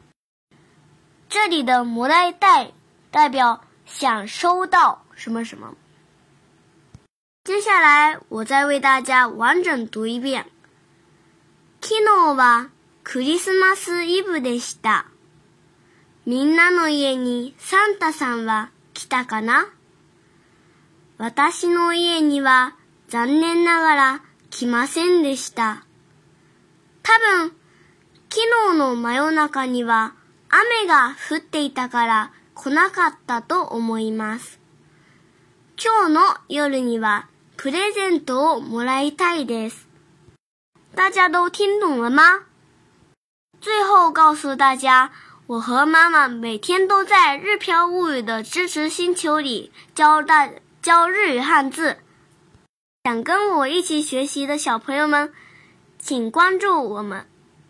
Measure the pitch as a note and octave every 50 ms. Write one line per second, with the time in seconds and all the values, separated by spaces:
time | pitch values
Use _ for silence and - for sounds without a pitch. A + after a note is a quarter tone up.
0 | _ _ _ _ _ _ _ _ _ _ _ _ _ _ _ _ _ _ _ _
1 | _ _ _ _ _ - - G#4 G#4+ G4 E4+ D#4 B3+ A#3+ B3+ B3 A#3+ A#3+ A#3 A#3
2 | A#3+ C4+ D#4 F4 F4+ F4 F4 - G4+ F#4+ F4 C#4+ A#3+ - - _ _ _ _ _
3 | _ _ - D4 D4+ C#4 B3 C4+ B3 A#3+ A3+ - - _ _ _ _ - - -
4 | C#4+ C4 A3+ G#3+ G3 G#3+ - - - F4 F4+ F4+ F#4 F#4 F#4+ F4+ D4+ A#3+ - -
5 | _ _ - - - A#3 A3+ A3+ A#3 A3+ - - A2 A2 - _ _ _ _ _
6 | _ _ _ _ _ _ _ _ _ _ _ _ _ _ _ _ _ _ _ -
7 | _ _ _ _ _ _ _ _ - - F#4+ G#4 G#4 A4 G4 F4+ E4 D4+ D4 D4
8 | D4+ D#4 D#4 - - - A3+ A3 A3+ - C4+ C#4 C#4+ D4 C#4+ C#4 B3 C4+ C4+ C4
9 | B3+ B3+ C4 B3+ B3+ A3+ - G#3+ A3+ B3 D#4 F4+ F4+ F4+ D4+ B3 A3+ A3 - G#3+
10 | A3 A3+ A#3 B3 B3 C#4 C4 A3 - - _ _ _ _ _ _ _ _ _ _
11 | _ _ _ _ _ _ _ _ _ _ _ _ _ _ _ - - - A4 A4
12 | G#4+ A4 G#4 F4+ E4 D#4 C#4+ C4 B3+ A#3+ A#3+ A#3 B3+ C#4 _ _ _ _ _ _
13 | - - - B3+ B3+ C#4 E4 F4 - F#4+ F#4+ F#4+ F#4+ F#4+ F#4+ F#4+ - F4+ F4 F4
14 | F4 E4 F4 F#4+ F#4+ G4+ E4+ D#4 B3 B3+ A#3+ A#3+ A#3 - - _ - A3 G#3 F3+
15 | - - _ _ _ _ _ _ _ _ _ _ _ _ _ _ _ _ _ _
16 | _ _ _ _ - A#3+ B3 C4 C#4 D4+ D#4+ E4 E4+ F4+ F4+ F4 E4 D#4 D4+ C#4+
17 | C#4 C4+ C4 B3+ B3+ B3 B3 A#3+ A#3+ C4+ - _ - - F#4+ F#4+ G#4 G#4+ G4 G4+
18 | F4 D#4+ D4+ - C#4 B3 A#3+ A#3 A3+ A3 A3 G#3+ A3 - _ _ _ _ - -
19 | - - C4 B3+ B3 B3 G#3+ A3 G#3+ A3+ B3+ D4 F#4 G#4 _ _ _ _ _ _
20 | _ _ _ _ _ _ _ _ _ _ _ _ _ _ _ _ _ _ _ _
21 | _ _ _ - A3 A#3 - - C#4+ E4+ E4+ - - F4 F4 F4 E4+ E4+ E4+ E4+
22 | F4 F4 E4+ D#4+ D#4 D4 C#4+ C#4 C#4 C4 C4 B3+ B3+ C4+ - _ _ _ _ _
23 | _ - - A#3+ A#3+ B3+ C#4+ D#4 D#4+ E4+ E4+ E4+ E4+ E4+ E4+ E4 D#4+ D#4 D4+ C#4+
24 | C4+ C4 C4+ D4 - _ _ _ _ - - - B3+ A#3+ A#3+ A#3 B3+ C#4+ - E4
25 | E4+ F4+ F4+ F4 D#4 C#4 C4+ B3+ - - - A#3 A3+ A3 G#3+ - _ _ _ _
26 | _ _ _ _ _ _ _ _ _ _ _ _ _ _ _ _ _ _ _ _
27 | - - A4+ A#4 A4+ G#4+ F#4+ F4 D#4+ E4 - _ _ _ _ _ _ _ _ _
28 | _ _ _ _ _ - - A4 A4+ A4+ A#4+ A#4 G#4+ G4 F4 D#4 C#4 C4 B3 A#3
29 | A#3 A#3 A#3+ C4 D4 D#4 D#4+ D#4 D4+ D4 D4 C4+ C4 B3+ B3 B3 A#3+ A#3 A3+ A3
30 | A3 A3+ - _ _ _ _ _ _ - - F4 A4 A#4+ A#4+ A4+ G#4 F4 D#4+ C#4
31 | B3 A#3+ C#4 - - - D4+ D#4+ D#4+ - - D#4 D4 C#4 C#4+ C4 B3+ B3 - A#3+
32 | A#3 A#3 A3+ G#3+ G#3+ - _ _ _ _ - - - C4+ C#4+ D#4+ F4+ F#4+ - F#4+
33 | F4 D#4 - - - - A#3+ A#3 B3 - D#4+ F#4 E4 - - A#3 A3+ A3+ A3+ A3+
34 | A3 A3 A3 A3 A3 G#3+ A3 B3 - - - _ _ _ _ _ _ _ _ _
35 | _ _ _ _ _ _ _ _ _ _ _ _ _ _ - - - A4+ A4 A4
36 | F#4+ D#4+ D4+ D#4+ F#4+ F#4+ - - _ - - D4 D4 C#4+ C4+ C4 B3+ A#3+ A#3 A3+
37 | A3 G#3+ G#3 G#3+ - _ _ _ _ _ _ - - C#4 C#4 F4 G4 G#4 G4+ G#4
38 | G4 F#4+ F4 C#4+ C#4+ - B3+ C4 D4 E4 D#4 A#3 - - A3 A#3 A#3+ B3+ C4 C4+
39 | C#4 D4 D4 - F#4 F4 E4+ D#4+ C4+ A3+ A#3 A3+ A3 A3+ - - - _ _ _
40 | _ _ _ _ _ - _ _ _ _ _ _ _ _ _ _ _ _ - -
41 | F#4 G4 F#4+ G4 F#4 F4+ D#4 F4+ F4 F4 - - G4+ G4 G4+ G#4 G#4 E4+ C#4 A#3+
42 | A#3 A#3+ C4 D4 D#4+ F4 F#4 G4 - _ _ _ _ _ _ _ _ _ _ _
43 | _ _ _ _ _ _ _ _ _ _ _ - - G#4 A4 G#4+ G4+ G4 G#4 F#4
44 | F4 E4 D4+ E4 D#4+ D#4 D4+ D4+ - C#4 C4+ B3+ C#4 C4+ C4 C4 C4+ C4 C4 B3+
45 | B3+ C#4+ - - - - - _ _ - A#3+ A#3 A3+ B3 A#3+ B3+ D4 D#4 D#4+ D#4+
46 | E4 E4+ E4 D4+ C#4 B3 A#3+ A#3 A#3 A#3 A3 G#3 - - F4+ F#4+ F#4+ F#4 G4+ G4
47 | F#4+ - G#4 F#4 F4 D4 C#4 D4 - G4+ G#4+ G4+ - F#4+ E4+ E4+ F4 F4 F4 F4+
48 | F4+ E4 C#4+ B3+ A3 A3 A3+ A3 A3 - - E4 F4+ F4 - D4+ D4+ D#4 D#4 -
49 | F4 F4 F4 - - D#4 D4+ D#4 D4 C4+ A#3 F3 - - _ - - _ - -
50 | D#4 D4+ D#4 D4+ D4 D4 D#4+ D4+ C#4 A#3+ - - _ _ _ _ - E4+ E4+ E4+
51 | E4+ F4 F#4 G#4 G#4 E4+ C4 B3 C4+ D4 E4+ D4+ C4+ C4+ - D#4+ E4 C#4+ - -
52 | _ _ _ _ _ _ _ _ _ _ _ _ _ _ _ _ _ _ _ _
53 | - A#3+ A#3 A3+ A3+ D4+ F4 G4+ G#4 G#4 F#4 D4+ C4+ C4 D#4+ F4+ F4 - D#4 D4+
54 | D4+ D4+ C4 B3+ C#4 C#4+ - C#4+ C#4 C4+ D4 D4 D4 C#4+ A#3 A3+ - - C4+ C#4+
55 | D4+ D4+ D4 D4 D4 D4+ - - - - - - _ _ _ _ _ _ _ -
56 | - - C#4+ B3 A3+ A3+ A3 D#4+ F4 F#4 F#4+ F#4 G4+ G4+ F4+ D#4 C4 G3 G#3 G#3
57 | G#3 G3+ F#3+ G3 - _ _ _ _ _ _ _ _ _